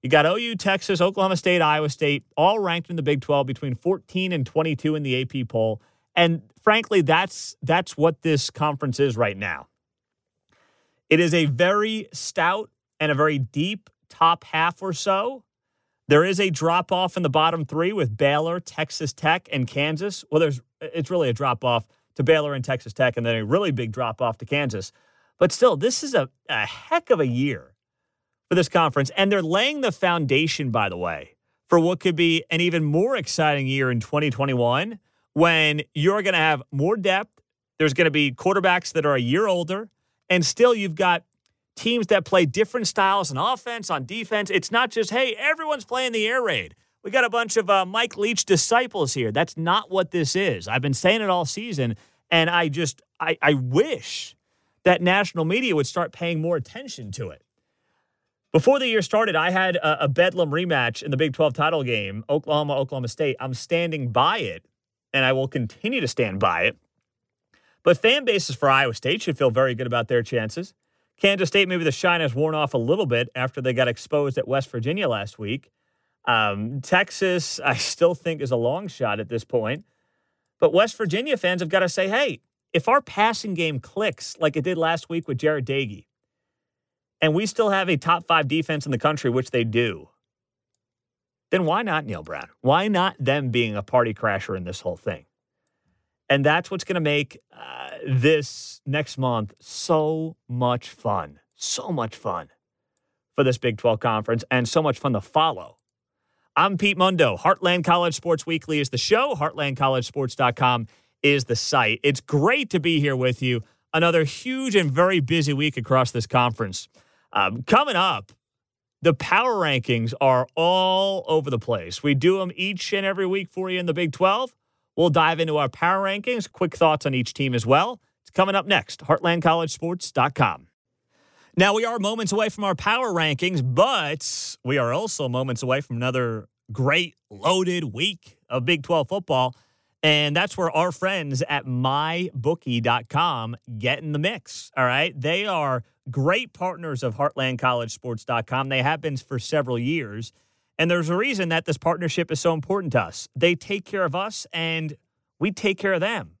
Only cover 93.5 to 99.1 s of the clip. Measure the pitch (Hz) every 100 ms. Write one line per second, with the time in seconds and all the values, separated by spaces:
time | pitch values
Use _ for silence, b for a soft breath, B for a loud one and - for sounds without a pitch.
93.5 | 120 117 104 98 127 117 107 113 98 -
94.5 | 95 87 90 90 87 - 87 _ _ _
95.5 | _ _ _ _ _ _ _ _ 139 143
96.5 | 160 - 190 - 180 151 147 143 - _
97.5 | - - 123 135 - 143 131 139 156 139
98.5 | - - - - 147 147